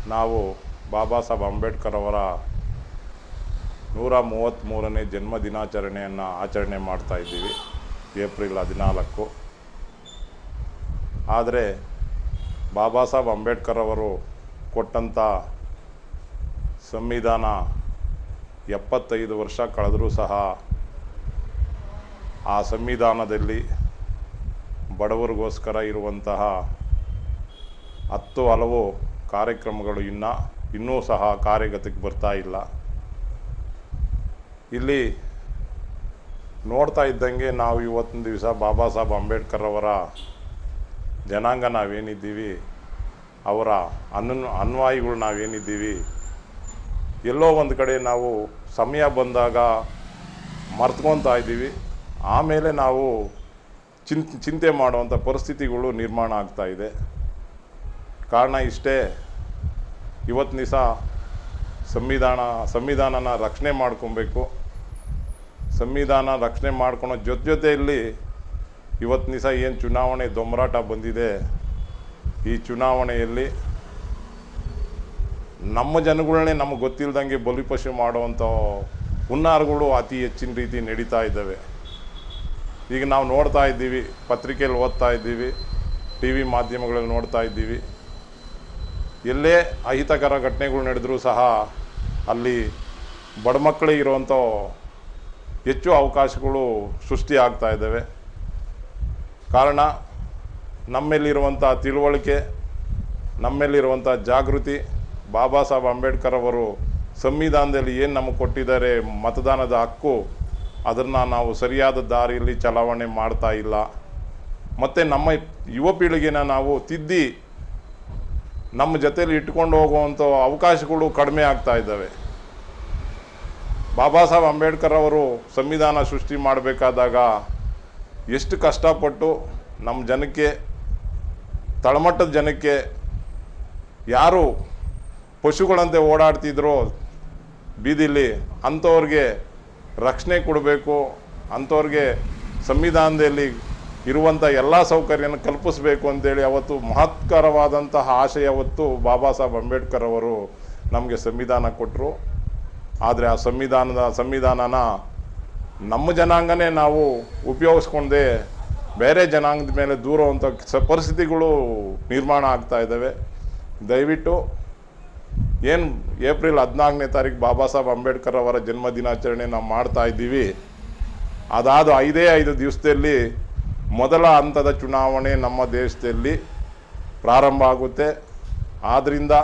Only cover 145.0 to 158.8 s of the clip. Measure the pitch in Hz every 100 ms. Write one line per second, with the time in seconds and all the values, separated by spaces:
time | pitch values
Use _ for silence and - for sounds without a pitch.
145 | 160 147 147 143 - 143 175 139 143 143
146 | 143 139 139 139 135 135 131 143 120 120
147 | 160 - - 165 156 151 147 147 143 147
148 | 131 127 135 147 139 135 127 - 151 127
149 | 120 123 135 127 131 117 117 127 - 127
150 | 117 117 117 110 98 - - - - 117
151 | 123 117 117 117 123 123 117 - 110 -
152 | 139 - - - - - - - - -
153 | 113 123 120 110 123 127 135 131 127 123
154 | 120 117 127 135 127 123 120 127 120 98
155 | - - - - - - - - 98 120
156 | 156 170 170 170 170 170 170 160 151 151
157 | 147 120 113 - 127 131 165 165 - 151
158 | 139 143 135 113 104 - - -